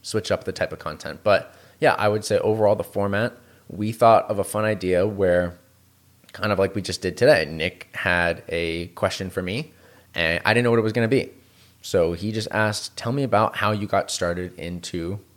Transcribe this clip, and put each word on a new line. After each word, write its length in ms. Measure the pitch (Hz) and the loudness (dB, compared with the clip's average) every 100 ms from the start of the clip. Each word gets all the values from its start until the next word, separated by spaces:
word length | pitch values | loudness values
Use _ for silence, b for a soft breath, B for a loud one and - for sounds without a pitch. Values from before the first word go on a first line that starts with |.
switch 320 | - 110 - | -6 -6 -2
up 120 | 98 | -4
the 80 | - | -4
type 200 | - 87 | -4 -6
of 60 | 82 | -6
content. 420 | - 76 - - | -10 -10 -12 -4
But, 320 | 107 85 - B B B | 2 2 0 B B B
yeah, 160 | 151 - | 0 2
I 100 | 104 | 0
would 160 | 107 | 0
say 140 | - 104 | 0 0
overall 360 | 107 110 104 | 2 4 2
the 80 | 104 | 2
format, 500 | - 98 101 101 117 - b b b | -2 -2 -2 0 -2 -6 b b b
we 240 | 92 107 | -6 -4
thought 320 | 113 113 110 - | 4 6 6 4
of 80 | 101 | -4
a 60 | |
fun 200 | 95 107 | -2 0
idea 420 | 107 101 92 90 101 | 0 0 2 2 2
where 520 | 101 95 87 87 87 _ _ _ _ _ _ - | 2 2 2 0 -6 _ _ _ _ _ _ -20
kind 200 | - 107 | -6 -2
of 60 | 95 | 2
like 160 | 98 | 0
we 60 | 104 | -2
just 220 | 90 90 | -6 -4
did 160 | 92 - | -4 2
today, 260 | 127 110 | 4 4
Nick 440 | 76 80 87 - - | 2 -4 -4 -6 -16
had 480 | - 95 87 85 85 - | -4 0 2 2 -2 -4
a 380 | 85 82 85 85 | -4 -2 -4 -8
question 340 | - 95 - 95 | -4 -4 -2 -6
for 140 | 95 | -6
me, 300 | 92 113 156 B B B B | -4 -6 -8 B B B B
and 260 | - 80 85 - | -2 0 0 2
I 60 | |
didn't 100 | 113 | 2
know 60 | 120 | 4
what 80 | 117 | 2
it 40 | |
was 120 | 110 | 2
gonna 120 | 117 113 | 0 2
be. 220 | 135 - - b b b b | 0 -2 -12 b b b b
So 320 | - 92 82 | -2 2 2
he 180 | 85 104 | 0 -4
just 160 | 110 104 | -4 -4
asked, 460 | 104 107 104 - - | 0 0 -2 -8 -8
"Tell 160 | 117 | -4
me 100 | 139 | -2
about 340 | 131 104 110 - | 2 2 2 0
how 160 | 104 | -2
you 140 | 104 101 | -2 0
got 240 | 98 - | -2 -2
started 480 | - 87 87 90 - | -4 -4 -4 -8 -10
into 640 | 85 87 - 90 85 101 - | -10 -10 -8 -6 -6 -8 -12